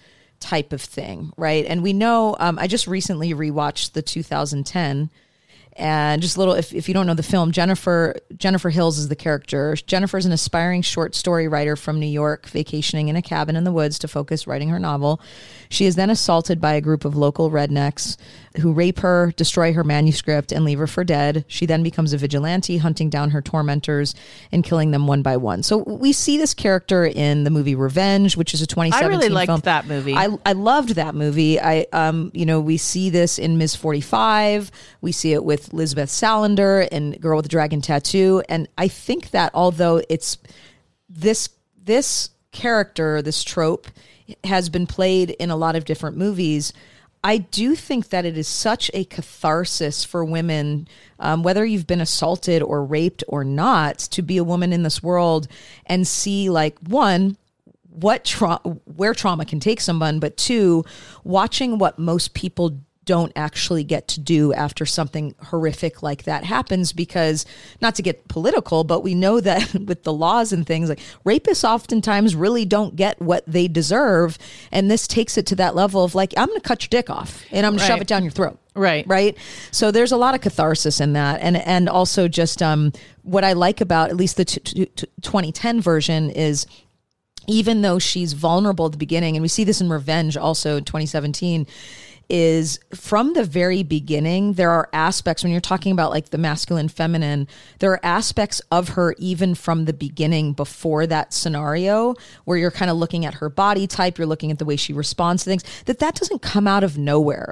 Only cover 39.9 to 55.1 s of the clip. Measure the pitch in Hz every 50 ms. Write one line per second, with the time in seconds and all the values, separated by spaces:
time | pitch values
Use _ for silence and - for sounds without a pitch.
39.9 | 165 165 - - 160 160 - - - - - - - - - - _ _ _ _
40.9 | _ _ _ - 180 160 156 214 220 - - - _ _ _ _ _ _ 185 190
41.9 | 220 269 277 - - - - - _ _ _ _ - - - 240 233 214 196 -
42.9 | - - 160 156 151 151 143 151 151 - - - - 180 160 160 175 - - -
43.9 | - - - - - _ _ - - - - 190 196 185 180 170 156 180 180 -
44.9 | - - 185 185 185 185 180 170 - - 170 175 165 160 165 160 160 165 151 -
45.9 | 156 - - 151 160 151 185 208 202 180 180 151 151 147 147 - - - - -
46.9 | - _ _ _ _ _ - 196 220 233 175 - - - 220 262 320 - - -
47.9 | 285 247 - - 190 180 175 170 160 156 156 - - - - 220 226 - - -
48.9 | - 196 185 - - - 151 - - - - 160 156 170 180 - - - 160 147
49.9 | 143 - - - - 175 165 160 160 165 165 170 160 151 147 147 147 147 165 -
50.9 | - - - - _ - - - 156 165 170 180 185 208 220 226 214 190 160 -
51.9 | 175 175 165 165 - - - 160 180 180 - 180 170 160 147 - - 143 143 135
52.9 | 151 151 165 180 - - - - - 143 139 135 139 147 170 254 254 170 156 147
53.9 | 143 - - - - - 180 151 185 180 170 170 175 180 180 175 175 175 170 156
54.9 | 147 - - 170